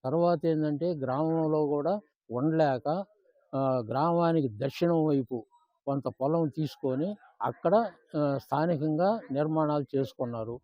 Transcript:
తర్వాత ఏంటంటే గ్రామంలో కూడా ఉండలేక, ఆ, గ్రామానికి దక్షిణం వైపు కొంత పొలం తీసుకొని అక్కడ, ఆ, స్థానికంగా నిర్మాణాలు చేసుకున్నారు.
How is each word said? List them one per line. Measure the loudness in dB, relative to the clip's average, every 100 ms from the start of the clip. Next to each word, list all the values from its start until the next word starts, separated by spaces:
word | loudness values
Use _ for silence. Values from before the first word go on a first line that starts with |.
తర్వాత | -2 0 2 2 0
ఏంటంటే | 0 0 -2 -2
గ్రామంలో | -4 -2 -2 0 0 2 2 0
కూడా | 0 0 -4 -6 _ _
ఉండలేక, | -2 0 2 2 2 -2 -4 -6 _ _ _ _ -2
ఆ, | 0 0 0
గ్రామానికి | 0 2 2 2 2 0
దక్షిణం | -2 -6 0 2 2 4
వైపు | 2 0 -6 -10 _ _ _ -4
కొంత | -2
పొలం | -4 -4 0 2 0
తీసుకొని | -2 -6 -2 -2 -2 -2 -6 -14 _
అక్కడ, | -6 -2 2 2 0 -8 _ -2
ఆ, | 0 -2
స్థానికంగా | -2 0 2 0 0 2 2 0 -2
నిర్మాణాలు | -2 0 2 2 0 0 -2
చేసుకున్నారు. | -2 -4 -6 -4 -8 -10